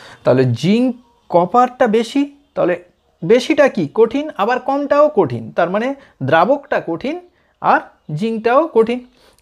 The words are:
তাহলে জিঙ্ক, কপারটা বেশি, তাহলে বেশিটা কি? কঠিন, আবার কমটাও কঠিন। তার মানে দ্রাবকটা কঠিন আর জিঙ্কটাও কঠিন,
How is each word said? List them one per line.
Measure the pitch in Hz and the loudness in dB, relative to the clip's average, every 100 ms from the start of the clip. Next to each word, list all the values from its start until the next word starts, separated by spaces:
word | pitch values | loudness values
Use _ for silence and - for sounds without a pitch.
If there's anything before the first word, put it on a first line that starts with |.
| - - | -20 -6
তাহলে | - 127 | 0 2
জিঙ্ক, | 127 117 170 226 254 247 _ _ - | 2 0 0 2 0 -4 _ _ -2
কপারটা | 175 180 247 247 - 240 | 0 2 2 2 0 0
বেশি, | 220 226 277 285 - _ | 0 -2 -2 -4 -8 _
তাহলে | - 160 170 - _ _ _ | -4 -2 -4 -8 _ _ _
বেশিটা | 165 240 247 302 269 | 0 2 2 2 2
কি? | - 160 | 0 -2
কঠিন, | - 226 269 302 - | 0 0 0 -6 -4
আবার | 208 247 | -4 -2
কমটাও | 247 277 285 285 302 | -2 -4 0 2 2
কঠিন। | 214 160 117 113 | 2 0 -2 -6
তার | - 170 | -4 -2
মানে | 208 247 277 - - | -2 -4 -8 -14 -10
দ্রাবকটা | 139 165 202 285 - 190 160 | 0 2 4 0 -2 -6 -4
কঠিন | 165 262 349 359 _ _ _ | -6 -8 -10 -14 _ _ _
আর | 170 277 - _ - | 0 0 -2 _ -12
জিঙ্কটাও | 151 226 226 233 262 320 | -6 -6 -4 0 0 2
কঠিন, | 226 220 247 - _ _ _ | 0 0 -2 -10 _ _ _